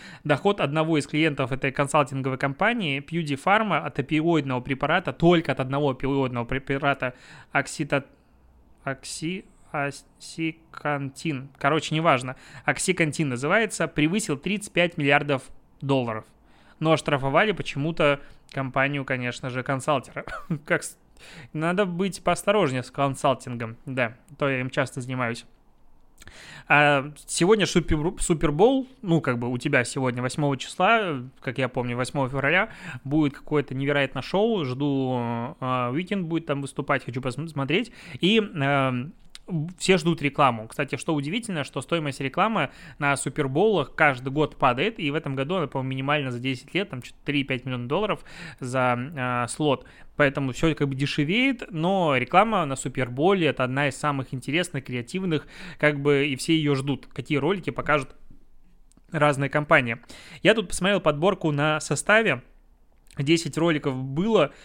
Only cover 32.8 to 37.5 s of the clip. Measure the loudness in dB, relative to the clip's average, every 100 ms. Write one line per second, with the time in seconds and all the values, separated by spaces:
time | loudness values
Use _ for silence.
32.8 | -14 -12 -2 2 2 0 -2 -2 -2 -2
33.8 | 0 0 0 -4 -2 0 2 0 -2 -2
34.8 | 0 0 0 -2 -2 -4 -6 -6 -4 -2
35.8 | -2 -2 -4 -4 -2 -4 -2 -4 -4 -6
36.8 | -2 -2 -2 -6 -4 -6 -6